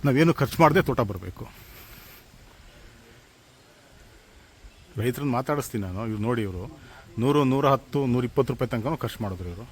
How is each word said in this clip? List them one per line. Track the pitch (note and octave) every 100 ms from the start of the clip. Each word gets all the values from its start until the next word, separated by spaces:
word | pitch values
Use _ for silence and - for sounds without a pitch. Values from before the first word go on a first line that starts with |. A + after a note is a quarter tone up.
ನಾವೇನು | D3 C3 E3
ಖರ್ಚು | - C#3 -
ಮಾಡದೆ | D#3+ D#3+
ತೋಟ | - B2+
ಬರಬೇಕು. | G#2+ F#2 F#2 - - - - - - - - - - - - - - - - - - - - - _ - - - - - - - - - - - - - - C3
ರೈತರನ್ನ | B2 B2 C#3+
ಮಾತಾಡಿಸ್ತೀನಿ | A#2+ C3 D3 - A2
ನಾನು. | F#2+ F#2 A2+
ಇವ್ರು | A2
ನೋಡಿ, | A2 A#2+
ಇವರು | G2+ F2+ G#2+ - - - - -
ನೂರು, | B2+ D3
ನೂರ | C3+ C3+ C#3
ಹತ್ತು, | C3+ - C#3+ C3+
ನೂರಿಪ್ಪತ್ತು | B2 B2 - C3
ರೂಪಾಯಿ | B2 B2+
ತನಕನೂ | A#2+ A#2 D#3+
ಖರ್ಚು | A#2 -
ಮಾಡಿದ್ರು | G#2+ F#2 F2+
ಇವರು. | F2 A#2+